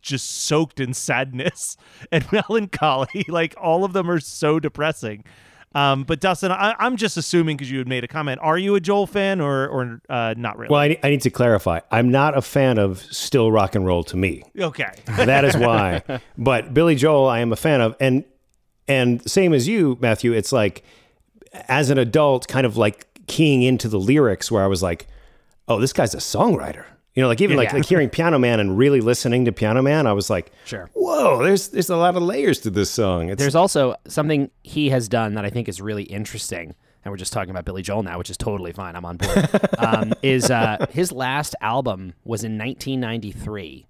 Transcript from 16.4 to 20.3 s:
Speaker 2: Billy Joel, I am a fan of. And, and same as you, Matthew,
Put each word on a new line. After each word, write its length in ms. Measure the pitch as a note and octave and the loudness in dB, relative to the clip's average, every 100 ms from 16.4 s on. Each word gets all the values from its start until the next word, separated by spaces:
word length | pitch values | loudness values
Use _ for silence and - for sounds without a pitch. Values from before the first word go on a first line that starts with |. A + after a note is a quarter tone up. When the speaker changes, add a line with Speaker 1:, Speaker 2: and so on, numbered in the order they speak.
| B2 B2 A2 | 0 0 2
Speaker 2:
Billy 220 | C3 E3+ D3 | 2 4 4
Joel, 320 | D3 D3 C3+ | 4 6 4
I 120 | A#2 | 2
am 120 | A#2 | 0
a 60 | A2+ | 0
fan 240 | D#3+ C#3+ | 2 4
of. 140 | A2+ - | 2 2
And, 240 | C3+ B2+ E3 _ _ _ _ _ - | 2 0 -2 _ _ _ _ _ 0
and 400 | C3 B2 A#2+ - | 2 2 0 0
same 240 | - F#3 | 2 4
as 140 | D3 B2+ | 4 2
you, 300 | A3+ D#3 B2 | 2 2 2
Matthew, 320 | B2 A2 A#2+ | 0 2 2